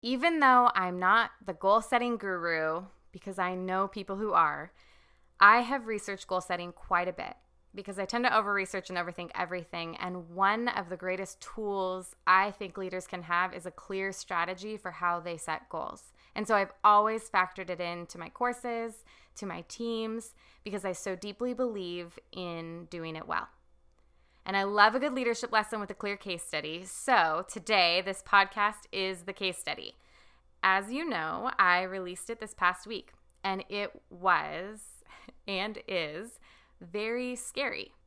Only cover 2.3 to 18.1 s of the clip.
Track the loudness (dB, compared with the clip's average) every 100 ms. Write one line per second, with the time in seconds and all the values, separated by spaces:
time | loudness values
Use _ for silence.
2.3 | -2 0 0 0 -2 -6 -20 _ -16 -10
3.3 | -4 -2 -2 -2 0 0 -2 -8 -4 2
4.3 | 4 4 2 -10 _ _ -20 _ _ _
5.3 | _ 10 10 6 -2 -2 -6 -6 -10 -4
6.3 | -4 -2 -6 -6 -12 0 0 0 -4 -10
7.3 | -12 _ _ _ -14 -12 -6 -4 0 2
8.3 | 2 2 0 0 -4 -4 -6 -4 -8 -10
9.3 | -6 -4 -4 -8 -8 -8 -8 -8 -8 -10
10.3 | 2 2 4 0 -2 -4 -6 -4 -4 -4
11.3 | -10 -14 -8 -4 -2 -2 -4 -10 -6 4
12.3 | 4 4 -2 -12 -8 -6 -8 -8 -10 -2
13.3 | 0 0 -4 -12 -14 -10 -6 -4 -6 -6
14.3 | -2 -2 -4 -8 -10 -10 -4 -2 -2 -4
15.3 | -8 -6 -8 -6 -8 -8 -10 -18 _ _
16.3 | -6 2 2 2 2 6 8 6 0 0
17.3 | 2 2 -2 -8 -6 -6 -6 -10